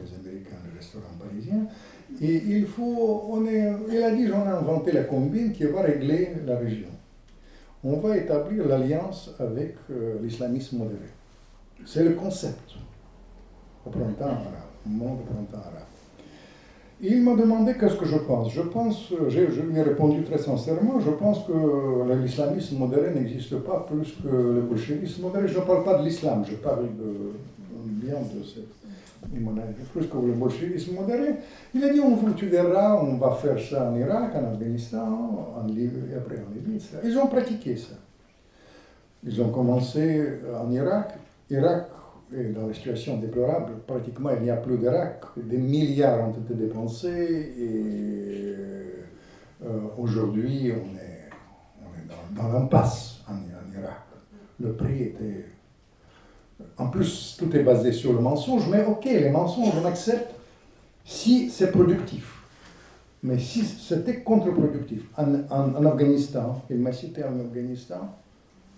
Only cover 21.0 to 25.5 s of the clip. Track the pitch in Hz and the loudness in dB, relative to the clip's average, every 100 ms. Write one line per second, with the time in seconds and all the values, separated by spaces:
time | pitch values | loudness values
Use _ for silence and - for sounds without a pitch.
21 | 151 - 208 185 - 160 151 139 135 123 | 2 2 2 2 0 2 4 2 2 2
22 | 123 131 123 147 143 196 - 135 127 143 | 2 2 2 0 0 0 -2 -2 2 2
23 | - 135 113 127 - - - 185 - 151 | 2 0 -2 -4 -6 -6 -2 -4 -2 -4
24 | 156 - 139 127 120 120 120 107 143 151 | -4 -6 0 2 4 2 2 -2 -2 -4
25 | 180 180 180 196 185 | -4 -6 -4 0 0